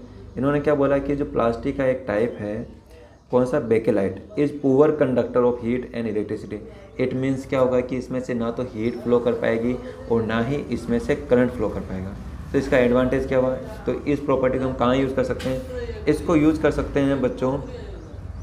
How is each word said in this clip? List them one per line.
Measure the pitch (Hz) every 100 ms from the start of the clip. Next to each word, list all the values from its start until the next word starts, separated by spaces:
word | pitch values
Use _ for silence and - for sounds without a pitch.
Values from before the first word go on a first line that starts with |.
| - - - -
इन्होंने | 135 147
क्या | 147
बोला | 143 139 139
कि | 139 143
जो | 147
प्लास्टिक | 123 117 117 139 135
का | 131
एक | 123 -
type | 104 117 117
है, | 104 107 - - - - - - _
कौन | 123 127
सा? | 151
Bakelite | 117 113 123 104 98 95 - -
is | 143 147
poor | 139 131 156
conductor | - 135 123 117 127
of | 123 120
heat | 113 123 127
and | 117 113
electricity। | 104 101 110 - 104 - - - -
It | 127 131
means | 131 131 -
क्या | 135
होगा | 127 127
कि | 123 131
इसमें | 117 127
से | 127
ना | 120 117
तो | 117
heat | 123 110 113 117
flow | 117 120
कर | 117
पाएगी | 113 117 113 120 127 - - -
और | 117
ना | 110 113
ही | 120 143 -
इसमें | 117 - 120
से | - 147
current | - 123 123
flow | - 104
कर | 95
पाएगा। | 92 92 92 - - - -
तो | 143
इसका | 135 135
advantage | 120 123 127 135 131
क्या | 131
हुआ? | 127 131 - - -
तो | 123
इस | - 143
property | - 135 131 131
को |
हम | 131
कहाँ | 127 120 135
यूज़ | 131
कर | 131
सकते | 123 120 131
हैं? | 131 - 247 240 - 151
इसको | 151 - 165
यूज़ | 151 156
कर | 151
सकते | 147 123 143
हैं | 139 139
बच्चों | 123 - 127 143 139 - - - - - - -